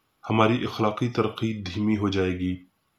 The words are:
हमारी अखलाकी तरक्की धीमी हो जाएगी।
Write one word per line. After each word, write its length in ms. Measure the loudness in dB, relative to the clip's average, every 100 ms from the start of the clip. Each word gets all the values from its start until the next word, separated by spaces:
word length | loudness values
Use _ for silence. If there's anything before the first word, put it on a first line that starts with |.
| _ _ 0
हमारी 380 | 4 4 2 -2
अखलाकी 440 | 0 0 0 -2
तरक्की 540 | 0 -2 -2 -4 -4
धीमी 320 | -6 -2 0 2
हो 140 | 0
जाएगी। 600 | 0 0 0 -4 -4 -10 _ _